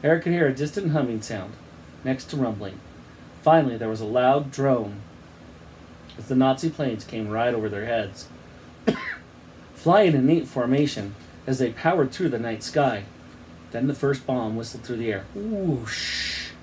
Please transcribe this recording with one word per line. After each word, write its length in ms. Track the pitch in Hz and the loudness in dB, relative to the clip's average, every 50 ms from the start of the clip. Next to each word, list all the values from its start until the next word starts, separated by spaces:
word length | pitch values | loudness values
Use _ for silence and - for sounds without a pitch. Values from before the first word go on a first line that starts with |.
Eric 220 | - 147 165 165 - | 4 4 4 4 4
could 80 | 175 | 0
hear 160 | 175 170 165 | 2 4 4
a 80 | 139 131 | 2 2
distant 360 | 131 147 147 - 208 196 165 | 0 -4 -4 -4 -2 -2 0
humming 300 | 147 156 135 120 113 110 | 0 2 0 0 -2 -4
sound, 320 | 110 - 117 101 92 101 110 - - - - - - - - - - | -6 -6 -8 -8 -8 -10 -14 -16 -18 -20 -20 -20 -20 -20 -20 -8 -4
next 200 | 131 131 131 - - | -4 -4 -4 -6 -8
to 80 | - | -4
rumbling. 420 | 147 131 117 107 101 104 98 98 101 - - - - - - - - - - - - | -2 -2 -2 -2 -6 -8 -10 -12 -14 -18 -20 -20 -20 -20 -20 -20 -20 -20 -20 -20 -2
Finally, 340 | - 156 160 165 147 131 117 | 4 6 6 6 6 4 0
there 140 | 110 117 110 | -2 -4 -4
was 120 | 110 110 | -4 -4
a 40 | 113 | -4
loud 460 | 107 113 127 123 127 139 147 143 135 | 0 2 4 4 6 4 4 2 -2
drone 500 | - - 135 139 131 120 107 101 101 101 - - - - - - - - - - - - - - - - - - - - - - - | -4 0 2 2 2 2 0 -4 -8 -12 -16 -18 -20 -20 -20 -20 -20 -20 -20 -20 -20 -20 -20 -20 -20 -20 -20 -20 -20 -20 -20 -20 -18
as 100 | - 107 | -16 -8
the 80 | - 135 | 0 2
Nazi 340 | 127 131 135 131 131 - 165 | 4 4 4 2 2 0 -4
planes 340 | 151 - 147 127 113 104 101 | -2 -2 -2 -2 -2 -6 -8
came 260 | - - 113 107 104 | -8 -8 -6 -4 -4
right 240 | 107 110 117 123 117 | -2 0 0 0 0
over 140 | 113 107 | 0 -2
their 180 | 104 104 101 107 | -4 -4 -4 -4
heads, 420 | 120 117 113 104 95 90 - - - - - - - - - - - - - - | -2 -2 -2 -2 -4 -8 -14 -18 -18 -18 -20 -20 -20 -20 -20 -20 -20 -20 -2 -2
<coughs> 80 | - - - - - - - - - - - - - - - - - - | -2 -2 -2 -6 -10 -12 -12 -16 -20 -20 -20 -20 -20 -20 -20 -20 -20 -20
flying 380 | - - 160 175 208 214 175 151 | -2 4 6 6 8 8 8 6
in 120 | 135 127 | 6 6
neat 220 | 135 165 170 135 | 6 4 4 2
formation 680 | - - 135 120 123 131 143 147 139 - 113 101 101 104 - - - - - - | -2 -4 -2 0 2 2 2 2 0 0 -6 -8 -8 -10 -14 -18 -20 -20 -12 -4
as 140 | - 131 131 | -4 0 0
they 120 | 131 117 | 0 -2
powered 400 | 113 - - 165 180 175 143 127 | -2 0 0 2 4 4 2 0
through 180 | - - 185 156 | 0 -2 -2 -2
the 100 | 123 113 | -2 -2
night 240 | 117 117 113 107 - | -4 -4 -6 -6 -8
sky. 400 | - - 156 143 131 113 101 101 - - - - - - - - - - - - - | -2 0 2 2 2 0 -2 -8 -12 -16 -20 -20 -20 -20 -20 -20 -20 -20 -20 -20 -10
Then 160 | - 117 123 | -4 -2 0
the 60 | 143 147 | 0 0
first 320 | - - 139 139 139 - | 0 0 0 0 0 -2
bomb 300 | - 131 127 117 110 110 | -2 -2 -2 -2 -2 -4
whistled 280 | 113 113 110 - - 113 | -6 -6 -8 -10 -14 -8
through 140 | - 123 | -8 -6
the 140 | 110 117 113 | -4 -2 -2
air. 140 | 104 98 95 - - | -4 -4 -6 -10 -10
Whoosh! 1200 | 202 202 220 220 202 190 170 143 120 113 107 - - - - - - - - - - - - - - | -8 -6 -4 -4 -2 0 0 -2 -2 -4 -6 -8 -6 -6 -6 -4 -4 -4 -4 -6 -8 -8 -10 -14 -18